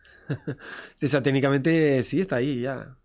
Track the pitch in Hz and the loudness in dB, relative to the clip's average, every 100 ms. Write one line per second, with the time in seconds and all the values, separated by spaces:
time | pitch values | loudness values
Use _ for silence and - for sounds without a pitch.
0 | _ - - 143 - 131 - - - _ | _ -20 -10 -8 -8 -12 -14 -18 -18 _
1 | 139 143 139 135 139 139 143 160 151 131 | 0 2 2 2 2 2 2 4 4 2
2 | 120 143 190 127 139 127 127 127 110 - | 0 -2 -2 -2 -2 -4 -6 -8 -12 -20